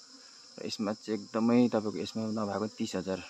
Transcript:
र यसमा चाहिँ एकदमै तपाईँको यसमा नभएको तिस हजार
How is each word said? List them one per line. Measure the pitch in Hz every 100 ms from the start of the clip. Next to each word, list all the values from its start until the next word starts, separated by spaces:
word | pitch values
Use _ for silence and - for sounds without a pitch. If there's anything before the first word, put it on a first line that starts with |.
| - - - - - -
र | -
यसमा | - 101
चाहिँ | 110 - 107
एकदमै | 98 113 117 120 123
तपाईँको | 113 104 87
यसमा | 101 110 110
नभएको | 110 101 98 107
तिस | - 113
हजार | 95 90 92